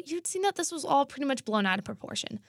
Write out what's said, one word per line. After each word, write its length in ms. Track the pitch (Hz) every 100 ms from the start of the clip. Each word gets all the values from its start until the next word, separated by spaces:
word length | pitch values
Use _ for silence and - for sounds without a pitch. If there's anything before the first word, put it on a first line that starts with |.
| -
you'd 220 | 339 -
see 120 | 370
that 140 | 392 370
this 160 | 339
was 140 | 330 -
all 200 | 277 277
pretty 200 | - 285
much 200 | 262 -
blown 200 | 214 196
out 140 | 190
of 60 | -
proportion. 540 | 214 - - - 214